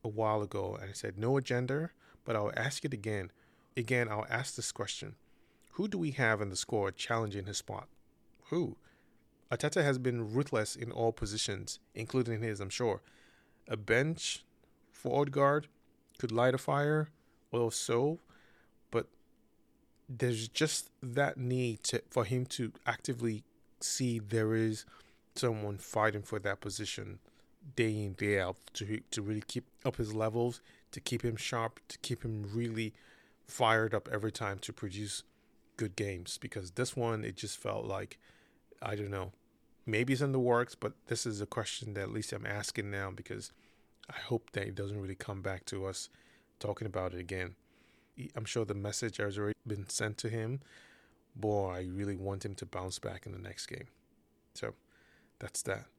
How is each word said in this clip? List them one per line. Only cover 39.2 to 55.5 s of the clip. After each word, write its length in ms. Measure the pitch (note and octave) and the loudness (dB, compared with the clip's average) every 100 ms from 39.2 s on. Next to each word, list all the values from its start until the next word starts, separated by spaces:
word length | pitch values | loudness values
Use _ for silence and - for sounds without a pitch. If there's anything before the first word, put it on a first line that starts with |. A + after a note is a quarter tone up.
| F#2 - _ _ _ _ - | -4 -10 _ _ _ _ 0
maybe 280 | G#2+ B2 | 2 4
it's 80 | B2+ | 2
in 100 | C#3 | 4
the 80 | C3+ | 4
works, 360 | B2 A#2+ A#2+ - | 6 6 4 -2
but 180 | G#2+ - - | -6 -6 -4
this 180 | A#2 A#2+ | -2 0
is 160 | G#2 | -2
a 40 | G#2 | -2
question 480 | - G#2 - A2 | -2 -2 -6 -6
that 80 | G2+ | -4
at 100 | G2 | -4
least 220 | G#2+ G#2 | -4 -4
I'm 120 | G#2+ G#2+ | -4 -4
asking 460 | G#2 G#2 - G2+ | -4 -4 -4 -4
now 200 | G2 G2 | -4 -4
because 400 | G2 - G2+ - - _ _ _ _ - | -8 -10 -10 -10 -16 _ _ _ _ -14
I 100 | - | -12
hope 320 | - A#2 - | -2 -4 -2
that 160 | - G2+ | -6 -4
it 80 | G2 | -4
doesn't 240 | G2+ G#2 | -4 -4
really 160 | F#2+ F#2+ | -6 -8
come 260 | - G2+ | -8 -6
back 240 | G2 F#2 - | -4 -6 -6
to 180 | G2 F#2+ | -4 -4
us 240 | F#2 - - - - _ _ | -6 -10 -16 -20 -20 _ _
talking 280 | G#2 G2+ A2 | -6 -4 -4
about 260 | F#2 F#2 | -2 -2
it 60 | F2+ | -4
again. 360 | F2 F#2+ F2+ F#2 _ _ _ _ _ - B2+ - | -6 -4 -4 -8 _ _ _ _ _ -14 -10 -8
I'm 100 | G#2+ | -4
sure 200 | B2 G#2 | -2 -2
the 80 | |
message 440 | G2+ G#2 - A#2 G2 | -2 -2 -2 -2 0
has 200 | G#2 G2 | -2 0
already 180 | G#2 G#2+ A#2 | -2 -2 -4
been 220 | G#2 G2 | -6 -4
sent 300 | - G#2+ G#2 | -2 -2 -2
to 100 | A2+ | -4
him. 320 | A2+ A2 C3+ - - - - _ _ _ - | -2 -2 -4 -8 -20 -20 -20 _ _ _ -2
Boy, 340 | G#2+ G#2 F#2+ | 2 2 2
I 180 | F2+ F#2 | -2 -4
really 240 | F#2+ G2+ F#2+ | -2 -2 -2
want 280 | G2 G2 | -4 -4
him 120 | G#2 F#2+ | -4 -8
to 100 | F#2 | -8
bounce 340 | F#2 F#2 - | -6 -4 -6
back 260 | - F2+ - | -6 -8 -10
in 60 | |
the 80 | F#2+ | -10
next 280 | G2 - - | -10 -10 -8
game. 200 | - - _ _ _ _ _ _ - | -10 -10 _ _ _ _ _ _ -8
So 180 | - - _ _ _ _ _ _ | -8 -8 _ _ _ _ _ _
that's 220 | - | -8